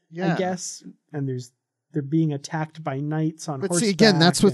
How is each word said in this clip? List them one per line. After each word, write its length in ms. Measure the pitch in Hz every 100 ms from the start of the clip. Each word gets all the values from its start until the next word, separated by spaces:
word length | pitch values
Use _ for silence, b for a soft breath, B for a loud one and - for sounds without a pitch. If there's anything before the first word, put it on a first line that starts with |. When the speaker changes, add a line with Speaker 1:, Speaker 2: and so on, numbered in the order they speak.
| _
Speaker 1:
Yeah. 240 | 165 180
Speaker 2:
I 20 | 170
guess, 480 | 185 185 - - - - _
and 160 | 151 135
there's, 260 | 127 123 _ _ _ _
they're 80 | 156
being 320 | 139 160 160
attacked 500 | 143 - 160 156 -
by 160 | 156 135
knights 480 | 147 156 156 160 -
on 120 | 139
Speaker 1:
But 140 | 185
see, 140 | 175 214
again, 300 | 175 220 170
that's 220 | 170 -
Speaker 2:
horseback 100 | 202